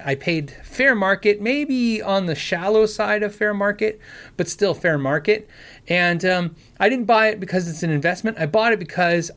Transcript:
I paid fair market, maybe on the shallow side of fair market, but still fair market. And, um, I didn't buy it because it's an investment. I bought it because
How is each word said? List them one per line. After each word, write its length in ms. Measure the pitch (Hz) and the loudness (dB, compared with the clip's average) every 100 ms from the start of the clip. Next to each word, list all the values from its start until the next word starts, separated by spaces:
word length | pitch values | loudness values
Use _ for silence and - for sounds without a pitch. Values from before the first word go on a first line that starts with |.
| 143 | -4
I 100 | 135 | -4
paid 340 | 180 160 143 - | -2 -2 -4 -12
fair 320 | - - 269 214 | -10 0 2 4
market, 460 | 190 196 208 208 | 0 2 2 2
maybe 600 | 214 294 294 254 233 214 | 0 -2 -2 0 0 0
on 240 | 196 196 180 | 0 0 0
the 100 | - | -4
shallow 500 | - 170 190 220 214 | -4 -2 2 4 2
side 360 | 220 208 208 | 0 -2 0
of 140 | 208 208 | -2 -2
fair 180 | 214 | -2
market, 460 | 202 202 202 214 - - - - - | 0 -2 0 -4 -4 -16 -20 -12 -6
but 100 | 170 | -6
still 260 | - 196 | 0 0
fair 240 | 180 175 147 | 2 0 0
market. 520 | 135 156 180 214 - - - - - | 0 0 0 0 -4 -20 -20 -18 -2
And, 340 | 175 175 170 | 2 2 2
um, 320 | 185 180 170 - - - | 2 0 -2 -8 -18 0
I 80 | 202 | 0
didn't 180 | 262 220 | 2 2
buy 220 | 220 220 | 4 4
it 140 | 208 | 0
because 260 | 185 185 170 | -4 -4 -4
it's 160 | 156 | -4
an 60 | 170 | -2
investment. 480 | 147 165 180 220 220 | 0 0 -2 -4 -4
I 60 | 156 | 0
bought 260 | 214 233 | 2 2
it 80 | 214 | 0
because 500 | 165 - 175 170 165 | -2 0 2 2 -2